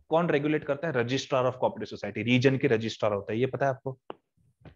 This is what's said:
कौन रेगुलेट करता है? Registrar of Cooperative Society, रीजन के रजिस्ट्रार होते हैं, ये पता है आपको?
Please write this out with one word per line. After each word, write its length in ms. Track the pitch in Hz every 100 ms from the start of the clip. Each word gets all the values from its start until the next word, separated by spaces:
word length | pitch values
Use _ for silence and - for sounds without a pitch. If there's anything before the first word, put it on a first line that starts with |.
| _
कौन 200 | 165 175
रेगुलेट 340 | 147 147 151
करता 240 | 151 139 165
है? 60 |
Registrar 480 | 131 117 131 - 131
of 100 | 127
Cooperative 360 | 123 113 110 107
Society, 300 | 104 104 107
रीजन 400 | 107 127 135 131
के 100 | 139
रजिस्ट्रार 460 | 113 113 - 107
होते 200 | 101 98
हैं, 60 | 110
ये 60 | 131
पता 200 | 131 139
है 60 |
आपको? 280 | 131 135 127 _ - _ _ _ _ -